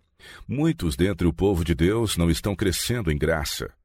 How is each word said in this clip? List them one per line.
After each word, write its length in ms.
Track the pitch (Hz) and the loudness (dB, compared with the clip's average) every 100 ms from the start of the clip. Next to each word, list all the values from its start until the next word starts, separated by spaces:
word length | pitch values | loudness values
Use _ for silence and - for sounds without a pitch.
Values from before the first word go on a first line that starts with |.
| _ _ - - - | _ _ -20 -20 -8
Muitos 480 | 123 160 160 85 71 | 0 0 0 -2 0
dentre 320 | 95 90 87 | 0 2 0
o 60 | |
povo 300 | - 95 87 | 2 2 2
de 120 | 82 76 | 0 2
Deus 420 | 87 113 110 - | 2 2 0 0
não 120 | 85 | 2
estão 260 | 80 107 95 | 2 -2 -2
crescendo 560 | 101 80 - 120 85 | -2 -2 -2 -2 -2
em 60 | 73 | 0
graça. 540 | 76 78 78 - - - | 0 0 -4 -6 -10 -12